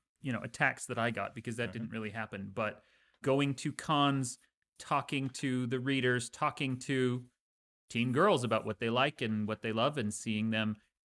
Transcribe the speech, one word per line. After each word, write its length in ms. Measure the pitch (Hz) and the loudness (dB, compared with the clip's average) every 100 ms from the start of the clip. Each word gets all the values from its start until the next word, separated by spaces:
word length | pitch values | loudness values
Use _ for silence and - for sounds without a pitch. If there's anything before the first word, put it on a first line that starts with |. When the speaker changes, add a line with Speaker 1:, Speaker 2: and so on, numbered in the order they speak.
| _ _ | _ _
Speaker 1:
you 100 | 139 | -6
know, 80 | 110 | -6
attacks 440 | 113 - 139 - - | -6 0 2 2 -4
that 120 | 117 | 0
I 120 | 117 | 0
got 240 | 110 101 | 0 -6
because 220 | 123 120 117 | -6 -8 -4
that 80 | 120 | -4
Speaker 2:
Mm-hmm. 20 | |
Speaker 1:
didn't 180 | 113 113 | -6 -6
really 180 | 113 107 | -6 -6
happen, 400 | 110 107 98 101 | -6 -8 -8 -6
but 280 | 98 107 - _ _ _ _ | -2 -2 -4 _ _ _ _
going 320 | 131 135 143 | 2 4 2
to 180 | 131 156 | 0 -4
cons, 640 | 123 - 147 143 139 127 - _ _ _ - | -4 0 4 4 2 -2 -6 _ _ _ -12
talking 500 | - 143 - 139 135 | -2 -2 0 -2 -4
to 360 | - 139 127 123 | -4 -2 0 0
the 120 | 131 | -2
readers, 500 | 127 135 127 123 117 | 0 2 4 2 -2
talking 480 | - 151 - 139 127 | -2 -2 -2 -2 -2
to 440 | - 135 127 123 123 _ _ _ _ _ - | -2 2 2 0 -6 _ _ _ _ _ -6
teen 220 | 117 120 | 0 2
girls 300 | 127 202 156 | 4 6 4
about 220 | 120 113 110 | 4 2 0
what 140 | 104 | -2
they 100 | 113 | 0
like 300 | 120 143 - | 2 2 0
and 240 | 117 110 107 | -2 0 -2
what 160 | 107 | -2
they 100 | 113 | -2
love 240 | 110 131 147 | 2 2 2
and 140 | 107 | -2
seeing 380 | - 117 107 110 | -4 -2 0 0
them 260 | 110 110 107 _ _ | 0 0 -2 _ _